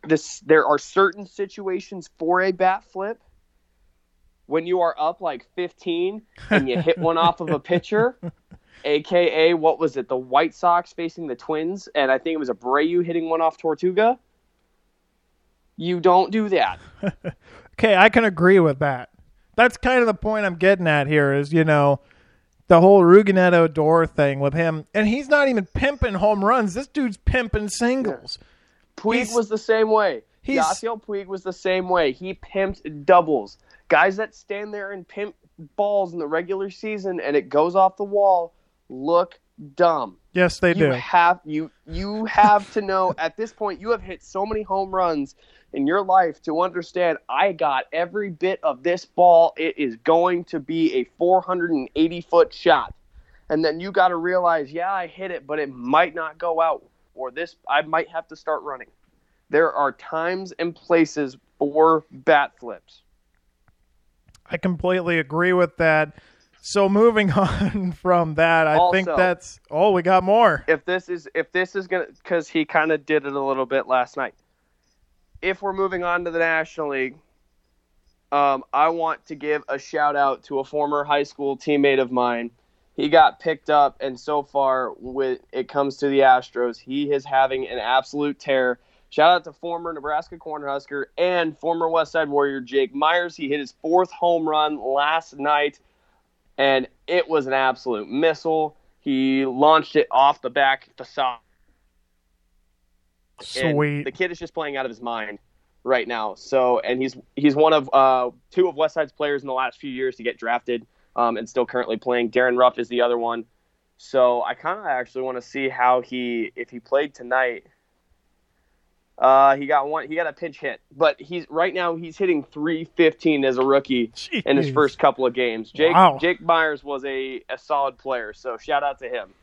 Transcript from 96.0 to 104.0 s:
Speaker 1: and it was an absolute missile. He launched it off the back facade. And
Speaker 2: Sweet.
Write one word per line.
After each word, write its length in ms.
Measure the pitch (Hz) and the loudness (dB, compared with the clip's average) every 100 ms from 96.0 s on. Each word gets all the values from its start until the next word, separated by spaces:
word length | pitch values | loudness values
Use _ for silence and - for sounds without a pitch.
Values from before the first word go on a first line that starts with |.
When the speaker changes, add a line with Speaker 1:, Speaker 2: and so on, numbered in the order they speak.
| _ _ _ _ _ - | _ _ _ _ _ -2
Speaker 1:
and 300 | 139 135 131 _ - | 2 2 -2 _ -4
it 220 | 175 165 | -2 0
was 160 | 156 131 | -2 -2
an 80 | |
absolute 540 | 135 131 123 127 110 104 | 0 0 -2 -4 -6 -4
missile. 680 | 127 165 151 165 160 156 _ _ _ | 0 0 0 -4 -2 -4 _ _ _
He 440 | - 131 135 135 135 | -6 -2 0 0 -2
launched 500 | 127 147 160 - 156 | 2 6 6 4 0
it 120 | - | 2
off 320 | 127 139 139 | 4 2 2
the 80 | 127 | -4
back 400 | 123 139 135 _ _ | 0 0 0 _ _
facade. 420 | 127 - 131 117 _ _ _ _ _ _ _ _ _ _ _ _ _ _ _ _ _ _ _ _ | -16 -6 -6 -6 _ _ _ _ _ _ _ _ _ _ _ _ _ _ _ _ _ _ _ _
And 380 | - 131 131 147 | -14 -6 -2 0
Speaker 2:
Sweet. 280 | 151 143 | -2 -4